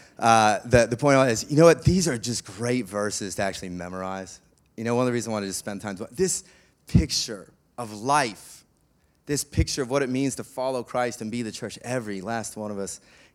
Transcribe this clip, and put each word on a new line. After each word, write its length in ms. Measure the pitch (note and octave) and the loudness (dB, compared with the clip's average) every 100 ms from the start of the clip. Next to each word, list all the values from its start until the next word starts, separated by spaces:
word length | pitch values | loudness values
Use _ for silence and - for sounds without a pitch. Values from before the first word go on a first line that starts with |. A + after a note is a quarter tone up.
| - - | -20 0
uh, 420 | A#2 A2+ G#2+ G2 | 6 6 6 2
the, 220 | B2 A#2+ A2+ | 4 4 4
the 100 | A#2 | 2
point 340 | C#3+ C3+ C3 | 4 6 6
is, 200 | A2+ - | 2 2
you 80 | C#3+ | 8
know 60 | |
what? 200 | E3 D#3+ | 8 8
These 240 | - F3+ E3 | 4 2 2
are 80 | A#2+ | -2
just 300 | A#2 A2+ - | -4 -6 -8
great 400 | - A#2+ B2 F#2+ | -6 -2 -2 -2
verses 480 | G2+ G#2 - G2+ | -2 -2 -4 -6
to 80 | - | -4
actually 260 | G2 F#2+ F#2+ | -4 -4 -10
memorize. 720 | F2+ F2 F#2 F#2 F#2+ F#2 - _ _ _ - | -10 -10 -8 -8 -8 -10 -16 _ _ _ -8
You 80 | |
know, 100 | A2+ | -2
one 80 | A#2+ | 0
of 40 | B2+ | 0
the 60 | |
reasons 160 | A#2+ A2 | 0 -2
I 40 | |
wanted 140 | G#2+ G2 | -4 -4
to 60 | |
spend 300 | F#2 - G2+ | -8 -8 -8
time, 160 | G#2+ G2 A2 | -8 -10 -8
this 320 | B2 F#3 - - _ _ _ - | -4 -2 -2 -10 _ _ _ 2
picture 640 | - D3 - - G2+ - _ _ - | 2 2 -2 -6 -10 -16 _ _ -12
of 160 | A#2 | -10
life, 720 | G#2+ A#2+ D3 B2+ F#2 - - _ _ _ _ _ _ - | -6 0 2 0 -4 -18 -20 _ _ _ _ _ _ -6
this 180 | D3 | -6
picture 380 | - - D#3+ - | -2 -2 0 -2
of 80 | B2 | -2
what 120 | C#3 | -2
it 60 | C3 | 0
means 280 | B2+ C3+ B2 | -2 -2 -4
to 80 | |
follow 380 | A2 - C3 B2+ | -10 -8 -6 -6
Christ 380 | A2+ B2+ B2 - | -4 -4 -4 -4
and 100 | A2 | -8
be 120 | A#2+ | -6
the 100 | A2 | -8
church, 260 | G2 A2+ - | -8 -12 -10
every 400 | - B2+ G#2+ G2 | -6 -6 -6 -8
last 340 | F#2+ A#2 G#2+ - | -6 -6 -8 -10
one 140 | G#2 | -8
of 80 | G2+ | -6
us 220 | F#2+ - _ _ _ | -8 -10 _ _ _